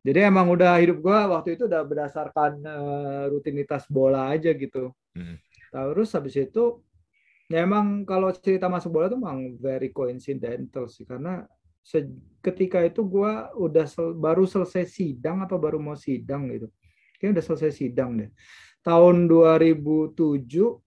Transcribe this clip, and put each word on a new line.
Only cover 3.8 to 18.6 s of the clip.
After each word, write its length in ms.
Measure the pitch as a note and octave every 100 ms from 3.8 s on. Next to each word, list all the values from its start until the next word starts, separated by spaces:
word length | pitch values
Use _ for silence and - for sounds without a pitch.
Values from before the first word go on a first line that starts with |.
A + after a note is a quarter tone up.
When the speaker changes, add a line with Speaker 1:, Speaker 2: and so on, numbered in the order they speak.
Speaker 1:
bola 480 | - C3+ C3+ C3+ C3
aja 160 | D#3 D#3+
gitu. 460 | D3 C3+ C3+ B2+ - _
Speaker 2:
Hmm. 240 | - F2 E2+ _ _ _
Speaker 1:
Terus 400 | C3 C3+ D#3+ G#3+
habis 220 | F3 C#3+
itu, 460 | C#3 C3+ A3 A#3+ A#3 _ _ _ _ _ _ _
ya 160 | E3
emang 460 | F3 G#3 G#3 G3+ F#3+
kalau 240 | F#3+ F#3
cerita 320 | F#3 - F#3 F3+
masuk 240 | F3+ E3+
bola 220 | D#3+ F3
tuh 80 | B3
emang 400 | G#3+ C3+ C3 A#2+
very 320 | C3 C3 C3
coincidental 960 | C3+ B2+ B2+ C3+ C3+ A#2+ B2 B2+ C#3 A#2+
sih, 160 | _
karena 400 | - B2+ D#3 F3+ - _ _ _
se-, 300 | _ E3 C#3 - - _
ketika 400 | - F#3 F#3 F#3
itu 240 | E3+ C4
gue 280 | G#3 G3 G3+ A3 A3
udah 300 | - E3+ D#3
sel-, 320 | D3 - E3 E3+
baru 320 | D#3 E3+ F#3+
selesai 400 | G3 F3+ F#3 F3
sidang 560 | - F3 B2+ D3 F#3
atau 160 | F#3 F3+
baru 160 | D#3 D3+
mau 180 | D3
sidang 540 | D3 - B2+ A2+ C#3+ C3+
gitu. 240 | A#2 A2 _ _ _ _ _
Kayaknya 120 | G3 F#3
udah 80 |
selesai 260 | D3+ D#3 D#3 D3
sidang 340 | C3+ B2 B2+ A2+
deh. 140 | G#2+ _ _ -